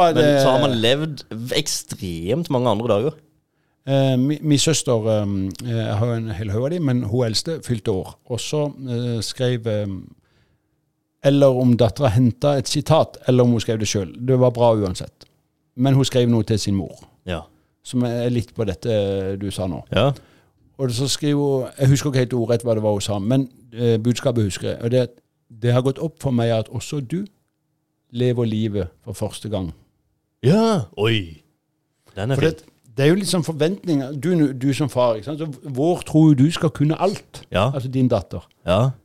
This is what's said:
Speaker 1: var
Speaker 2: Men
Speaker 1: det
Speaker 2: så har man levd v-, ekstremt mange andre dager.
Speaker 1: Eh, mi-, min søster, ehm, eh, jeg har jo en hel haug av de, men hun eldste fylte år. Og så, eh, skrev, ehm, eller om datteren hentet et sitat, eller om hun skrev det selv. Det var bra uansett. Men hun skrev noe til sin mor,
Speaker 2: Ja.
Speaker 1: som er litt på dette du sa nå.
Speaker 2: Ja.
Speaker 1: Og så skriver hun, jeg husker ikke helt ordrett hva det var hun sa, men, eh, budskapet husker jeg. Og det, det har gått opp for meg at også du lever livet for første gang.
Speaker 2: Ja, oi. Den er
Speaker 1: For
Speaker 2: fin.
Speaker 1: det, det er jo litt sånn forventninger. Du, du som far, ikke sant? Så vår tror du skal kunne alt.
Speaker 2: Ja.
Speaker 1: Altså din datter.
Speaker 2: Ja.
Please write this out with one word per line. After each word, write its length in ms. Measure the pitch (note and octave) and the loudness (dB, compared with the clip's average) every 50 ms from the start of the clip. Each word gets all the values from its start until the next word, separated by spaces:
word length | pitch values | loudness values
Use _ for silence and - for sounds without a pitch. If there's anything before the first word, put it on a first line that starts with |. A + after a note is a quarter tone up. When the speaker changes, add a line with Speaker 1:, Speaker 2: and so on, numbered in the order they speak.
Speaker 1:
var 160 | F3+ E3+ D#3+ | 4 4 4
Speaker 2:
Men 80 | D#3+ D#3 | 4 4
Speaker 1:
det 160 | D3 C#3+ C#3 | 4 4 4
Speaker 2:
så 160 | C3+ C3+ B2+ | 4 4 4
har 80 | B2+ A#2+ | 4 2
man 160 | C#3 B2+ A#2 | 2 0 2
levd 460 | A2 A#2 C3 C#3+ D#3 D#3+ C#3+ B2 - _ | 2 2 2 2 0 -6 -8 -12 -14 _
v-, 300 | A2 A2 A#2 B2+ A#2 A2+ | -12 -10 -8 -4 -4 -4
ekstremt 880 | - - - - - - - - G2+ F#2 E2+ E2 E2 F2+ A#2 D#3+ E3+ - | -2 -2 -6 -8 -8 -10 -12 -10 -8 -8 -8 -6 -4 -2 -2 -2 -2 -2
mange 240 | D3 B2 B2 B2 G#2 | -2 0 0 0 0
andre 160 | G#2 A#2 A#2+ G#2 | 0 0 0 0
dager. 280 | G2+ A#2+ D3+ D3+ - _ _ _ _ _ _ _ _ _ _ _ _ _ C3+ | 2 0 -2 -6 -8 _ _ _ _ _ _ _ _ _ _ _ _ _ -2
Speaker 1:
Eh, 300 | C#3 C#3 C3+ C3+ C3 B2+ | 0 2 2 2 2 2
mi-, 160 | B2+ C#3 D3+ D3 - | 2 0 -2 -2 0
min 160 | D3+ D3 C3 | 2 2 2
søster, 460 | - D#3+ D3+ - - - B2 A2+ G#2+ A2 | 2 2 0 0 0 0 -2 0 0 0
ehm, 380 | A2 G#2+ G#2 G2+ G2+ F#2+ F#2+ F#2+ F2+ - A2+ | 0 0 0 -2 -2 -2 -4 -6 -8 -8 -8
eh, 60 | B2 A#2 | -6 -4
jeg 220 | A2+ G#2+ A2 A2 | -4 -4 -2 -2
har 140 | G2+ A#2 A#2+ | -2 -2 -2
jo 60 | A#2 A2+ | -2 -4
en 80 | A2+ A2 G#2 | -6 -8 -8
hel 140 | E2 A2+ G#2 G2 | -8 -6 -4 -4
haug 140 | A2 B2 | -2 -2
av 60 | C#3+ E3 | -2 -2
de, 60 | F3+ E3 | -2 0
men 140 | C3+ B2 B2 B2 G2+ | 0 0 0 -2 -2
hun 140 | G2 B2+ B2 | -2 0 0
eldste 300 | A2+ A2 - - - G2 - - | 0 -2 -4 -4 -4 -8 -8 -6
fylte 240 | - B2 A2 - A2+ | -6 -6 -4 -2 -4
år. 220 | G2+ F#2 E2 - - _ _ _ | -4 -4 -4 -8 -14 _ _ _
Og 140 | B2 A2+ - | -8 -8 -6
så, 240 | - - D3+ D3 D3 - - C3+ | -4 -4 -2 -2 -4 -6 -10 -10
eh, 300 | B2+ A#2+ A#2 A#2+ B2 A#2 A2+ G#2 | -6 -6 -4 -4 -4 -4 -4 -6
skrev, 400 | - - - B2+ B2 B2 A#2+ A2+ A#2 G#2+ | -8 -6 -4 -2 -2 -2 -2 -4 -4 -4
ehm, 220 | G#2 G#2 G2+ F#2+ F2+ - - - _ _ _ _ _ _ _ _ _ _ _ _ _ _ _ _ _ _ _ _ _ - | -2 -4 -4 -6 -10 -12 -16 -20 _ _ _ _ _ _ _ _ _ _ _ _ _ _ _ _ _ _ _ _ _ 2
eller 320 | C#3 C#3 C#3+ C#3 C3+ B2+ | 2 4 6 6 6 6
om 160 | B2 C3 B2 A#2+ | 6 4 4 6
datteren 360 | G#2+ A#2+ A2 - - D3 B2 F#2 | 6 4 2 2 0 0 2 4
hentet 460 | A#2+ C3 A#2+ G#2+ - - C#3+ C#3+ C#3 | 4 4 4 2 0 0 0 0 0
et 80 | - - | -2 -2
sitat, 480 | - D3+ - - D3+ D#3+ B2 - - - - | -4 -4 0 2 4 4 4 0 -4 -8 -2
eller 200 | - B2+ B2 B2 | 2 4 4 4
om 80 | A#2+ A#2+ | 4 2
hun 60 | A2 - | 0 0
skrev 140 | - A2+ G#2+ | -2 -2 -2
det 80 | G#2+ G2+ | -2 -2
selv. 240 | - G#2+ F#2+ D#2 - - A#2+ B2+ | -2 -2 -4 -4 -8 -8 -2 0
Det 80 | C3 B2+ | 2 4
var 140 | B2+ B2 A#2 | 4 2 4
bra 220 | A#2+ A#2+ A#2+ A2+ | 4 4 4 4
uansett. 480 | G#2+ G2+ F#2 F#2 - - - _ _ - _ _ _ _ _ _ _ _ _ _ | 2 0 -2 -4 -6 -10 -14 _ _ -20 _ _ _ _ _ _ _ _ _ _
Men 180 | B2 B2+ C3+ C3 | 0 2 4 4
hun 80 | C3+ C3+ | 4 2
skrev 240 | C3 - B2+ B2 A#2+ | 2 2 2 2 4
noe 160 | A#2 A2+ G#2+ | 2 2 2
til 140 | - A2+ G2+ | 0 -2 -2
sin 180 | - - G2+ | 0 -2 -2
mor, 240 | G2 F2 - - - - _ _ _ _ | -2 -4 -6 -10 -18 -20 _ _ _ _
Speaker 2:
Ja. 160 | F#2 F2+ D#2+ - - _ _ _ _ _ _ _ | -8 -8 -8 -8 -12 _ _ _ _ _ _ _
Speaker 1:
som 220 | - - B2+ B2 | -6 -2 -2 -2
er 240 | A#2+ A#2 A#2+ A#2+ B2 | 0 -2 -2 -2 0
litt 240 | A#2+ A#2+ A2 - _ | -2 -2 -4 -6 _
på 120 | - A2+ | -6 -4
dette 720 | G2+ F#2 - - A#2+ A2 G#2+ G2+ G2 G2 G2 F#2+ F#2+ G2 F#2+ | -4 -4 -6 -4 -2 0 0 0 0 -2 -2 -4 -4 -6 -6
du 80 | G2+ G2 | -6 -8
sa 160 | F#2+ - F#2 | -6 -4 -4
nå. 140 | F#2 E2 B1+ - - | -4 -4 -8 -10 -4
Speaker 2:
Ja. 200 | - F#2+ A#2 C#3 C3 - - _ _ _ _ _ _ _ _ _ _ - | 0 2 2 2 0 -4 -10 _ _ _ _ _ _ _ _ _ _ -6
Speaker 1:
Og 120 | C#3 B2+ A#2+ | -4 -4 -2
så 160 | A2+ C#3 C3+ | -2 -2 -2
skriver 320 | - - D3 D3 C#3+ C#3+ | -2 -2 -2 0 0 0
hun, 320 | C#3+ C#3+ C#3 C3 B2 - - - | 0 0 0 0 -2 -4 -4 0
jeg 100 | C#3 C3+ | 2 4
husker 220 | C#3+ C3 - D3+ | 4 4 2 0
ikke 80 | B2+ C3 B2+ | 0 0 0
helt 80 | A#2+ B2+ | 0 0
ordrett 280 | B2 A#2 A2 A#2+ A2+ A#2 | -2 0 0 0 -2 0
hva 120 | A#2+ A2+ | 0 -2
det 80 | G#2+ G#2+ | 0 2
var 100 | G#2+ G#2 | 0 0
hun 80 | G#2 | 0
sa, 180 | G2+ - G#2 G2+ | -2 -4 -4 -4
men, 300 | G2 G#2+ C3 C3+ C3+ C3 - - - B2 A2+ | 0 0 2 2 0 -2 -8 -20 -20 -18 -8
eh, 240 | A2 A#2+ A#2 A2+ | -2 0 2 2
budskapet 480 | A2 G#2+ B2 A#2+ - - C#3 A#2 A#2 G#2+ | 2 2 0 0 0 0 -2 0 2 0
husker 240 | G2 - - - G#2 | 0 -2 -4 -6 -6
jeg. 140 | G#2 - - | -6 -4 -4
Og 80 | A#2 | 0
det, 180 | B2 B2+ B2 A#2+ - _ _ _ _ _ _ _ | 0 0 0 0 -6 _ _ _ _ _ _ _
det 220 | A#2+ A2+ A2 A#2+ A#2+ | -18 -4 0 2 2
har 80 | B2+ B2+ | 2 2
gått 160 | C3+ C3+ - | 0 -2 -2
opp 220 | D#3 D#3+ - _ | -6 -8 -8 _
for 100 | - C#3 | -4 -2
meg 200 | B2 A#2+ A#2 A#2 | 0 0 0 2
at 180 | A#2 A2 A2 - | 0 -2 -2 -4
også 320 | - A#2 - - - D3 | -8 -10 -10 -8 -8 -8
du 240 | C3+ A2 D#3 F3 G#3 G3+ _ _ _ _ _ _ _ _ _ _ _ _ _ _ _ _ - | -8 -6 -6 -8 -8 -10 _ _ _ _ _ _ _ _ _ _ _ _ _ _ _ _ -4
lever 320 | A#2+ B2 B2+ B2 A#2+ A#2+ | -2 0 0 2 0 0
livet 440 | A2 G#2+ G#2+ A2 A2 G2+ G#2 F2+ E2 - _ _ | 0 0 0 -2 -2 -2 -4 -6 -6 -8 _ _
for 100 | - F2 | -14 -10
første 340 | - - - - - - G#2 | -8 -8 -8 -8 -10 -10 -6
gang. 240 | G#2 G2 F#2+ E2+ D2+ - _ _ _ _ _ _ _ _ _ _ _ _ - | -6 -6 -6 -6 -10 -14 _ _ _ _ _ _ _ _ _ _ _ _ 2
Speaker 2:
Ja, 400 | B2 E3+ A3 A3+ A3+ A3 E3+ A2+ - - | 4 4 4 4 2 2 0 -2 -6 -4
oi. 460 | - G#2 A2+ A#2 G#2+ F#2 E2 D#2+ D2+ _ _ _ _ _ _ _ _ _ _ _ _ _ _ _ | -2 0 2 2 0 -2 -4 -12 -20 _ _ _ _ _ _ _ _ _ _ _ _ _ _ _
Den 140 | G2 G2 A#2+ | -8 -4 -4
er 40 | C#3 | 0
Speaker 1:
For 60 | C3+ C#3+ | 0 0
Speaker 2:
fin. 80 | D#3+ | 0
Speaker 1:
det, 120 | D#3+ - - - _ _ _ - A2+ | -2 -4 -14 -20 _ _ _ -14 -4
det 80 | A#2+ C3+ | 2 2
er 40 | D3 | 4
jo 100 | E3+ G3+ | 4 2
litt 100 | G3+ - | 0 -2
sånn 140 | - F#3 C#3+ | -2 -2 -2
forventninger. 680 | - E3 C#3+ D3 E3 G3+ G3 - F3+ D#3 C#3 C3+ B2+ D3 C#3+ | -4 -2 -2 -2 -2 -2 -4 -2 -2 -2 -2 -2 -4 -8 -6
Du, 100 | B2 E3+ F#3 E3+ D3+ C3+ C3+ | -2 0 2 2 2 2 0
du 200 | B2+ B2 C#3 C3+ | -2 -2 -2 0
som 140 | A#2+ D3+ B2+ | 0 -2 -2
far, 260 | - B2+ B2 A#2+ A2+ | 0 2 2 2 2
ikke 80 | G#2+ G2+ | -2 -4
sant? 140 | C3 D#3 D3 | -8 -8 -8
Så 320 | D#3+ D#3+ C3+ - - D#3 C3+ | -8 -10 -10 -12 -12 -8 -4
vår 260 | B2 C#3+ E3+ F3+ E3+ - | -2 0 0 0 -2 -4
tror 300 | - - D#3 D#3+ D#3 D3+ | 2 4 6 8 8 8
du 120 | B2 C3 D#3+ | 8 6 4
skal 200 | E3+ - - D#3 | 4 0 -2 -2
kunne 260 | - - D3+ D3+ D#3 - | 0 0 0 0 0 0
alt. 440 | - G3+ G#3+ - - _ _ - - _ | 0 -2 -2 -4 -10 _ _ -20 -18 _
Speaker 2:
Ja. 180 | - F2+ G2+ B2+ | 0 0 0 0
Speaker 1:
Altså 180 | C#3 C#3+ A2+ C3 | 0 -4 -6 -4
din 200 | B2+ C3 B2+ B2 | 0 0 2 2
datter. 380 | A#2+ G#2 F#2+ - - F#2 - _ _ _ _ | 2 0 -2 -4 -12 -12 -12 _ _ _ _
Speaker 2:
Ja. 240 | F2 F2+ G2 A#2+ C3+ B2 - _ | 0 2 2 2 0 -2 -6 _